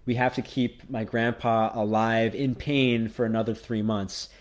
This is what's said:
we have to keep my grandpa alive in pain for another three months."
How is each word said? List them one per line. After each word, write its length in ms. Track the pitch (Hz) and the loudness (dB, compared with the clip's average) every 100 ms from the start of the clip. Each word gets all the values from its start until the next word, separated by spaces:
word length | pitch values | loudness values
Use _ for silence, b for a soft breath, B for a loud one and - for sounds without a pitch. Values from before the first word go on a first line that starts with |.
we 120 | - 120 | -4 0
have 180 | 127 | 0
to 80 | - | 0
keep 480 | - - 120 - - | -4 -2 -2 -4 -8
my 140 | 123 | -6
grandpa 680 | 107 120 117 117 120 113 110 | -2 0 0 0 0 2 2
alive 640 | 113 107 107 113 113 113 | 0 0 2 2 2 2
in 200 | 104 139 | 0 -2
pain 540 | 123 - 143 127 117 113 | -2 0 2 4 2 0
for 160 | - | -2
another 300 | 113 113 113 | 0 0 0
three 260 | 110 - 113 | -4 -4 -2
months." 480 | 107 107 95 - - b | 0 0 -4 -8 -12 b